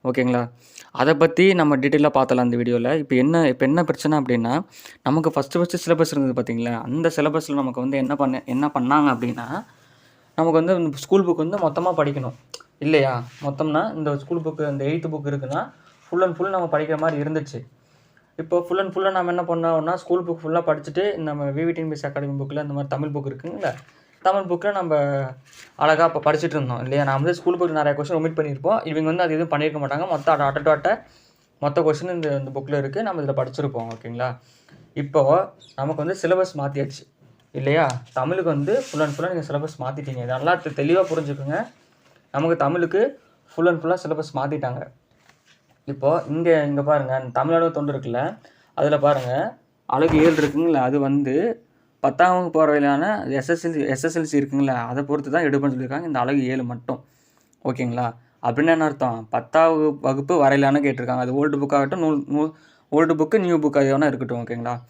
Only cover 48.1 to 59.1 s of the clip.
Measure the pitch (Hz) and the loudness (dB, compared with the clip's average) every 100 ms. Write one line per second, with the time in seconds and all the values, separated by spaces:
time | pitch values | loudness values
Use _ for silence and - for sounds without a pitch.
48.1 | 120 160 220 - _ _ - 147 147 143 | -2 -4 -6 -16 _ _ -2 0 2 2
49.1 | 139 127 135 208 - _ _ - 131 160 | 2 0 -4 -4 -8 _ _ -4 2 4
50.1 | 156 165 156 147 143 170 143 127 143 139 | 6 6 4 0 0 2 2 2 0 2
51.1 | 143 135 143 226 233 _ _ _ _ 139 | 0 2 0 0 -4 _ _ _ _ -2
52.1 | 139 180 185 175 160 156 147 143 139 185 | 4 4 4 0 2 4 4 2 2 0
53.1 | 208 - 135 139 170 170 156 135 131 165 | -2 -4 -4 -2 -2 -2 -2 -2 -2 -2
54.1 | 165 156 143 139 139 139 123 117 127 139 | -2 0 0 0 0 0 0 -4 -4 -2
55.1 | 147 143 160 151 139 139 127 127 143 170 | -4 -2 0 2 2 0 -2 -4 -6 -4
56.1 | 135 120 143 127 131 123 120 - 127 - | -2 0 0 0 -2 -4 -6 -8 -8 -10
57.1 | _ _ _ _ _ 131 127 123 120 120 | _ _ _ _ _ -6 -4 -4 -2 -4
58.1 | - _ _ 123 120 160 160 156 143 127 | -6 _ _ -2 2 4 4 2 0 -2